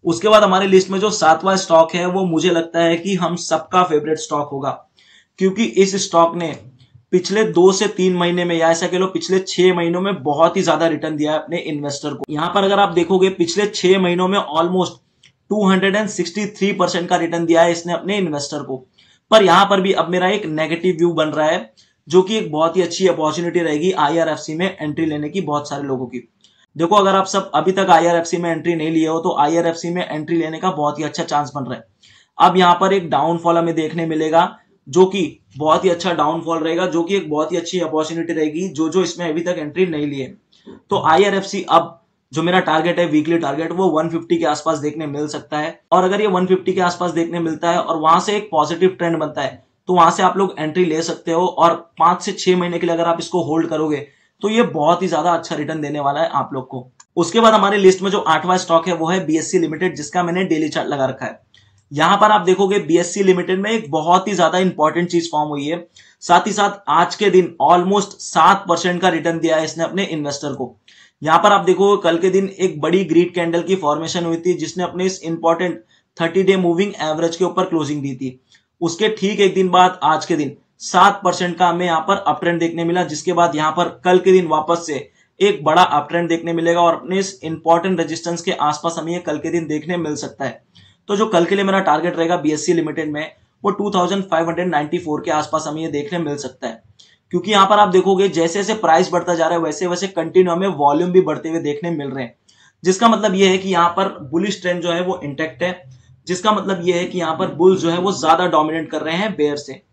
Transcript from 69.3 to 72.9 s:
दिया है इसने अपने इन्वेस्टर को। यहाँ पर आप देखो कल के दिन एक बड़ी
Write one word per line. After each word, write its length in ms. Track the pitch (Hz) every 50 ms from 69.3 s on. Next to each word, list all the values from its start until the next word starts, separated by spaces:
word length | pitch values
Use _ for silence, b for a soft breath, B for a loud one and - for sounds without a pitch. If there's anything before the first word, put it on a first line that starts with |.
| 165 165
दिया 180 | 156 165 160
है 80 | 156 160
इसने 180 | 151 - 165 170
अपने 220 | 156 160 190 196
इन्वेस्टर 460 | - 165 156 147 147 139 - - 143 131
को। 200 | 127 127 113 - _ _ b b b b b b b
यहाँ 180 | 139 156 160 175
पर 120 | - -
आप 140 | 156 - 170
देखो 300 | 170 185 175 196 202 202 190
कल 180 | - 170 165
के 120 | 165 175 190
दिन 200 | 180 196 196 190
एक 300 | - - 180 180 156 151
बड़ी 220 | 143 156